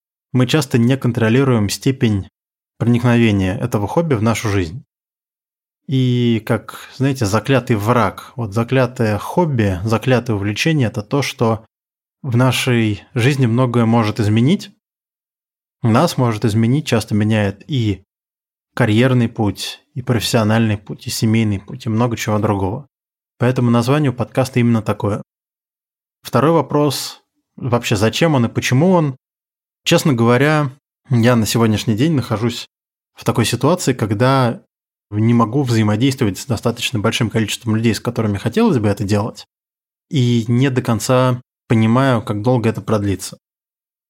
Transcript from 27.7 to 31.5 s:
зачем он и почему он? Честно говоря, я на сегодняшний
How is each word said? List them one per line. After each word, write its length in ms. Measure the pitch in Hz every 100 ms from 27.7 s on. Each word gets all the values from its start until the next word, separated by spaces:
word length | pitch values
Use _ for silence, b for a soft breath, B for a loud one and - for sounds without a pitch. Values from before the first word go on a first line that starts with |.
| 120 120
зачем 400 | 107 110 113 165
он 120 | 143 117
и 20 |
почему 420 | - - 123 170
он? 240 | 185 151 131 _ _ _ _ _ _
Честно 280 | - 165 165
говоря, 600 | 127 117 123 143 156 143 - _ _ -
я 280 | 123 113 123
на 100 |
сегодняшний 480 | 107